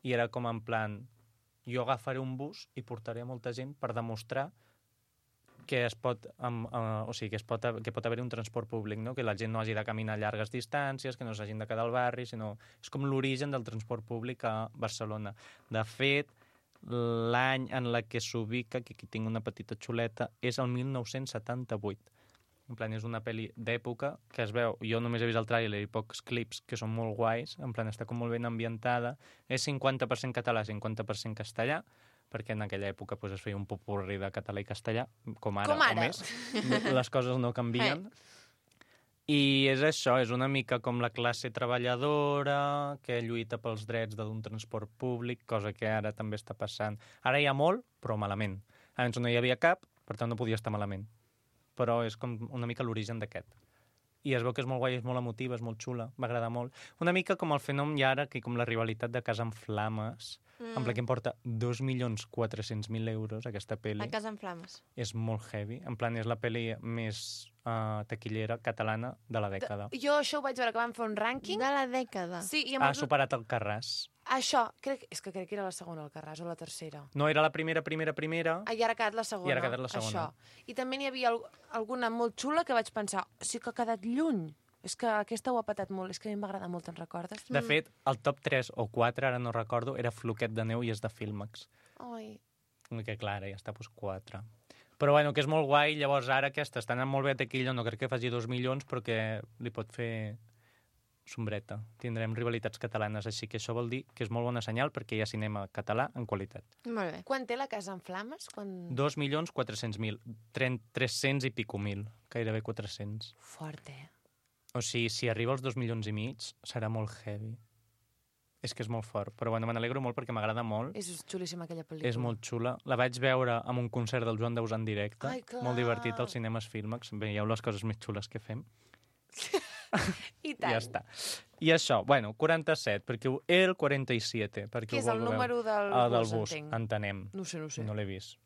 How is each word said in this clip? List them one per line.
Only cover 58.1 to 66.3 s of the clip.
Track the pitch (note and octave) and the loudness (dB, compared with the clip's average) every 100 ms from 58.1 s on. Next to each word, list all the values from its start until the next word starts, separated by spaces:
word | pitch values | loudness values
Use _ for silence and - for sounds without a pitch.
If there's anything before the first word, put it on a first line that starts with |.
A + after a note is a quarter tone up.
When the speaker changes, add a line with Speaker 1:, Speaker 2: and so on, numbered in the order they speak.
| C3+ C#3+ | 4 0
Speaker 1:
que | B2+ | -4
com | A#2 A#2+ | -2 0
la | A#2 | 2
rivalitat | A2+ A2+ A2 A#2+ | 2 0 0 -2
de | A#2+ | 0
Casa | A#2 A2+ | 0 0
en | A#2 | 0
Flames, | A2 - G#2 A2 A2 A2 - - - _ _ | -4 -4 -2 0 -2 -4 -6 -14 -16 _ _
Speaker 3:
Mm. | A#3 A3+ | -6 -2
Speaker 1:
en | |
plan | A#2+ | 0
que | A2 | 0
em | A#2+ | 0
porta | B2+ B2 - | 0 0 -6
dos | B2 A2+ A#2+ A#2+ | -4 0 0 0
milions | C3+ B2+ B2 G#2+ - | 0 0 0 -2 -4
quatre-cents | - A2+ - G#2+ G#2+ G2+ | -2 0 0 -4 -4 -2
mil | A2 A2 | -2 -2
euros | A2 A2 A2 | -2 -4 -6
aquesta | A#2 G#2 - A2 | -6 -8 -6 -4
pel·li. | G#2+ G#2 | -2 -2
Speaker 3:
A | G#2 | -2
Casa | A3 G#3+ | -2 -4
en | G#3 | -6
Flames. | G3 F3 F3+ - _ - | -8 -8 -12 -18 _ -6
Speaker 1:
És | A2 | -4
molt | A2+ A2+ G#2+ A2 | -2 -2 -2 -4
heavy, | G#2+ G#2 B2 | -6 -6 -8
en | - A2 | -8 -2
plan | A#2+ A#2 | -2 0
és | |
la | A2 | 0